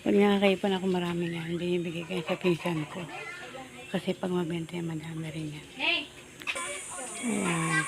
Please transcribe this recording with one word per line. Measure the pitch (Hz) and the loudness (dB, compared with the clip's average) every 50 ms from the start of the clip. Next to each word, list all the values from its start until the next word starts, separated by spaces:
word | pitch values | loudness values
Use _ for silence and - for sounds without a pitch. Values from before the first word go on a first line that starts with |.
| - | 4
Pag | 226 208 202 | 6 6 8
nakakaipon | 202 202 202 196 202 202 190 180 208 202 190 | 8 8 6 6 6 6 6 4 2 2 2
ako | 185 185 | 2 2
marami | 190 180 180 175 175 175 170 175 170 | 2 2 4 2 2 0 0 0 0
yan, | 170 170 165 165 175 | -2 -2 -2 -2 -2
binibigay | 170 175 180 180 180 165 175 156 170 170 | 0 2 2 2 2 2 0 -4 -4 -6
ko | 160 185 | -4 -4
yan | 180 160 - | -4 0 -2
sa | 180 | -2
pinsan | - - 180 170 156 - 175 170 156 151 - | 2 4 4 4 4 2 0 0 0 -2 -4
ko. | - 190 170 156 - - - - - - - - 247 - - - - - - - | -6 -10 -8 -8 -10 -10 -10 -10 -10 -10 -10 -10 -10 -12 -12 -12 -14 -14 -10 -4
Kasi | - 180 - 190 | -4 -2 0 0
pag | 180 - - 185 | -2 0 0 0
mabenta | 180 180 175 156 170 170 165 156 170 | 0 0 0 0 -2 -4 -4 -4 -4
yan, | 175 170 165 | -4 -4 -4
madami | 160 156 156 165 160 160 160 156 | -4 -4 -6 -6 -6 -6 -6 -6
rin | 151 160 156 151 147 | -6 -6 -6 -6 -8
yan. | 147 - - - 254 294 330 339 - - - - - - - - - - - - - - 285 285 - - - - - 508 - - 208 247 | -10 -14 -14 -8 -2 0 0 0 0 -4 -8 -14 -18 -18 -18 -16 -10 -8 -6 -6 -4 -6 -6 -6 -8 -8 -10 -10 -8 -8 -8 -8 -2 -2
Ayan. | 240 208 208 196 180 170 165 165 165 165 160 156 | 0 0 2 2 2 2 2 2 2 2 2 2